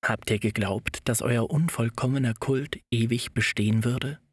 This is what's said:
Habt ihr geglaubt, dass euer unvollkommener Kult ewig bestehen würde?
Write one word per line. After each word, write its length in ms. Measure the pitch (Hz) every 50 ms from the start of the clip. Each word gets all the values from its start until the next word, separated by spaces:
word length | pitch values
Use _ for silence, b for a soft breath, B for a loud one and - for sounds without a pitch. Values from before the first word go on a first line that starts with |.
| -
Habt 280 | - 113 107 - -
ihr 80 | 113 104
geglaubt, 600 | - 107 101 - 101 95 98 95 - - - - -
dass 160 | - 117 113
euer 300 | - - 120 117 113 -
unvollkommener 800 | - 147 165 170 - - 117 117 113 - - 127 135 139 131 120 113
Kult 500 | - - - 135 131 139 151 - - _ _
ewig 420 | - 113 113 113 117 117 - - -
bestehen 500 | - 107 - - - 104 107 110 110 110
würde? 340 | 120 120 127 - 131 147 - _ _